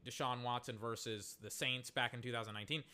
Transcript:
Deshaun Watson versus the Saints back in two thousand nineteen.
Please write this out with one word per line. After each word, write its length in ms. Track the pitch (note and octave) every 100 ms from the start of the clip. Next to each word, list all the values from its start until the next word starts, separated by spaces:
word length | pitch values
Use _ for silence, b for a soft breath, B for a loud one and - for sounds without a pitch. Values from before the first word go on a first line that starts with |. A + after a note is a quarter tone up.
| B2
Deshaun 360 | - C3+ B2
Watson 360 | A#2+ A#2+ - A2+
versus 580 | A2+ A2+ - G#2+ G2+ -
the 80 | G#2
Saints 400 | - C3+ B2+ B2
back 240 | - A#2+
in 80 | B2
two 100 | A#2+
thousand 220 | A#2 A2
nineteen. 280 | G#2 G#2 D#3 C#3